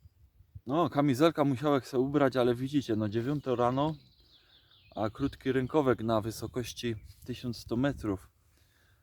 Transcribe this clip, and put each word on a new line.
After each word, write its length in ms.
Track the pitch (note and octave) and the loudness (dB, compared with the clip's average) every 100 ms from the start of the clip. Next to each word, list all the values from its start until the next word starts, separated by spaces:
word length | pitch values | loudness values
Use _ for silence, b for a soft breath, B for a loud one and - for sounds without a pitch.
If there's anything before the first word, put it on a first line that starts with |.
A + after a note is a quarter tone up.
| - _ _ _ - - - | -20 _ _ _ -20 -14 -4
no, 240 | D3+ E3 | 0 0
kamizelka 560 | C#3+ D3 B2 E3 D#3 C#3+ | 2 2 4 2 4 0
musiałem 360 | B2 D3+ C#3+ | 2 2 0
sobie 220 | - C3 | 0 0
ubrać, 320 | C3 C#3+ C#3 B2 | 0 2 2 4
ale 200 | A#2+ A#2+ | 2 2
widzicie, 400 | C3 C#3+ A#2+ G#2+ | 0 -2 0 0
no, 140 | G#2+ | 0
dziewiąta 460 | A2 A#2+ D3 C3 A#2+ | -2 -2 -4 -2 0
rano, 400 | A#2+ C3 D3+ D#3 - b b b b b b b b - | 2 2 -2 -4 -14 b b b b b b b b -6
a 140 | A2 | -4
krótki 420 | - C#3 - C3 | -2 -4 -2 -2
rękawek 520 | B2+ B2+ D#3 C3+ A2+ | 0 2 2 4 2
na 180 | A2 A2+ | 2 0
wysokości 720 | G#2+ G#2 A2+ - A#2 - A#2+ G#2+ - - - | 0 -6 -8 -6 -8 -6 -6 -6 -10 -16 -12
tysiąc 320 | A#2+ B2+ A#2 | -8 -8 -8
sto 180 | - A2+ | -4 -2
metrów. 540 | C#3 C3 G#2+ F#2+ - _ _ _ _ _ _ _ | 0 -2 -2 -4 -6 _ _ _ _ _ _ _